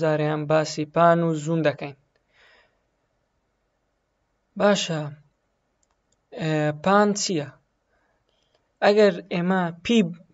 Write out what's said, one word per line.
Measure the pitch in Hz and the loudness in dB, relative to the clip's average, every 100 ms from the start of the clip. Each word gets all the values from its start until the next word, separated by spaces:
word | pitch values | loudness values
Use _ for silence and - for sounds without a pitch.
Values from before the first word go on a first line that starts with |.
جارەیان | 156 151 151 151 147 | -2 0 -2 -2 -2
باسی | 156 156 - 151 | -2 -2 -6 -6
پان | 165 170 170 170 | 2 4 4 0
و | 156 | -2
زووم | 147 165 147 | -2 -2 0
دەکەین. | 139 147 139 _ _ _ _ _ _ _ _ _ _ _ _ _ _ _ _ _ _ _ _ _ _ _ _ _ - | -2 -8 -16 _ _ _ _ _ _ _ _ _ _ _ _ _ _ _ _ _ _ _ _ _ _ _ _ _ 0
باشە، | 196 196 - 160 147 151 _ _ _ _ _ _ _ _ _ _ _ - | 2 2 0 -6 -6 -12 _ _ _ _ _ _ _ _ _ _ _ -8
ئێ، | 160 156 151 147 | -4 -2 -2 -2
پان | 185 202 208 202 | 0 2 2 0
چییە؟ | - 175 143 - _ _ _ _ _ _ _ _ _ _ _ - | -2 -4 -6 -14 _ _ _ _ _ _ _ _ _ _ _ -2
ئەگەر | 208 208 208 180 - | 2 6 4 2 -4
ئێمە | 175 175 190 175 175 | -4 -2 0 -2 -6
پی، | - 233 175 175 _ | -2 0 0 -4 _